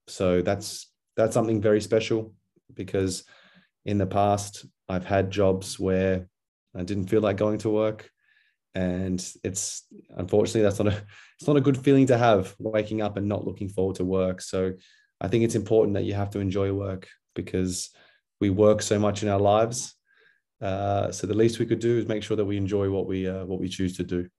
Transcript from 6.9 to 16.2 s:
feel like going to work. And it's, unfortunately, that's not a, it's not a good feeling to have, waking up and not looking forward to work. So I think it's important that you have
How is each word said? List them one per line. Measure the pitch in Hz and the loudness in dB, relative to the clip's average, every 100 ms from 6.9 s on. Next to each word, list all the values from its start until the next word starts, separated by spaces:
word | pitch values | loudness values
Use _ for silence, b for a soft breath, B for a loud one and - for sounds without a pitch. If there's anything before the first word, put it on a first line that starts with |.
| 104 92 | -4 0
feel | 110 | 2
like | 104 98 | 2 0
going | 107 107 | 0 0
to | 110 | -2
work. | 107 110 107 - _ _ _ _ _ _ | 0 0 -4 -16 _ _ _ _ _ _
And | 95 90 90 92 90 - - | -4 -4 -2 -4 -4 -6 -8
it's, | 104 95 - - _ 208 _ | -8 -6 -8 -10 _ -20 _
unfortunately, | - 92 104 104 113 | -10 0 2 2 2
that's | 101 95 | 2 2
not | 104 | 0
a, | 101 - B B B | 0 -6 B B B
it's | - | 2
not | 147 | 4
a | |
good | 135 127 | 4 2
feeling | 143 135 131 | 4 6 6
to | 120 | 6
have, | 120 101 92 - | 6 4 2 -8
waking | 107 107 107 107 | -2 -2 -2 -2
up | 104 104 | -2 -2
and | 101 | -2
not | 101 104 | -2 -4
looking | 101 101 | -8 -8
forward | 95 95 92 | -2 -2 -2
to | |
work. | 92 95 92 92 | -2 0 0 -2
So | - 95 92 92 b b b - | -6 -4 -4 -4 b b b -8
I | 95 | -2
think | 120 | 2
it's | 113 | 2
important | 113 104 110 107 | 0 2 2 4
that | 98 | 0
you | 98 | -2
have | 101 | -4